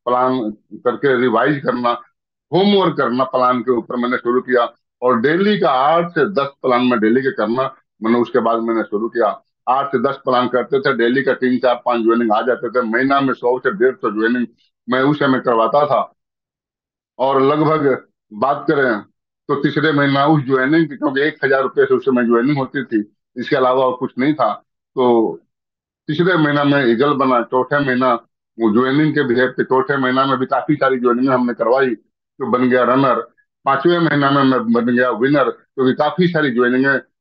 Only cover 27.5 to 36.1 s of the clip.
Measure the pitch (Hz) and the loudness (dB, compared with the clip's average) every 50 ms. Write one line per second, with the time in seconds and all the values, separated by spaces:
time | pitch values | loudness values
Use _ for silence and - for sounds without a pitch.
27.5 | 127 127 123 - 147 143 143 135 127 123 131 127 120 117 - _ _ _ _ _ | -2 -2 -2 0 -2 -2 -2 -2 -2 0 0 0 0 -2 -4 _ _ _ _ _
28.5 | _ 113 113 110 104 120 127 131 135 147 156 151 139 147 139 123 117 123 127 127 | _ -2 0 0 2 2 0 2 2 0 0 0 0 0 0 0 0 0 0 0
29.5 | - - 123 - 131 131 131 - 143 135 131 127 127 135 135 139 135 123 131 127 | -2 -4 -4 0 0 0 0 0 -2 -2 -2 0 0 0 0 0 -2 -2 -2 -2
30.5 | 139 123 - - 151 143 143 135 131 123 120 123 117 120 131 135 127 123 123 120 | -2 -2 -2 -2 -2 0 0 0 0 0 0 0 0 0 0 0 0 0 0 -2
31.5 | 120 - 113 110 123 135 135 127 113 - _ _ _ _ _ _ _ - 135 117 | -2 -2 0 0 2 2 2 0 -2 -4 _ _ _ _ _ _ _ -10 -4 -2
32.5 | 117 123 127 127 123 127 120 117 127 135 139 131 117 113 - - _ _ _ _ | 0 0 2 2 2 2 2 2 2 2 2 2 0 -2 -4 -8 _ _ _ _
33.5 | _ _ - 139 139 151 - 175 175 170 165 151 147 147 139 135 139 143 135 131 | _ _ -4 -2 -2 0 2 0 2 2 0 0 0 0 0 2 2 2 2 2
34.5 | 131 123 110 117 117 120 117 123 120 123 127 127 117 107 123 139 151 147 127 117 | 2 0 0 0 0 0 0 2 2 2 2 0 0 0 0 2 2 2 2 0
35.5 | - - _ _ _ 135 127 127 127 - 151 151 | -2 -6 _ _ _ 0 0 0 2 2 0 0